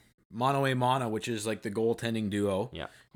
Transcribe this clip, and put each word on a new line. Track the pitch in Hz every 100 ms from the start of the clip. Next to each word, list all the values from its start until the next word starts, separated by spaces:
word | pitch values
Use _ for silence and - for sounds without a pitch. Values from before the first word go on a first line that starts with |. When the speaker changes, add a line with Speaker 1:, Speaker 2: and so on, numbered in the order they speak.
| _ _ _
Speaker 1:
mano | 113 127 139 139
a |
mano, | 127 123 131 120
which | 110 117
is, | 113 107
like, | 104
the | 113
goaltending | 101 113 113 117 113 107
duo. | 104 101 95 123
Speaker 2:
Yeah. | 82 - - -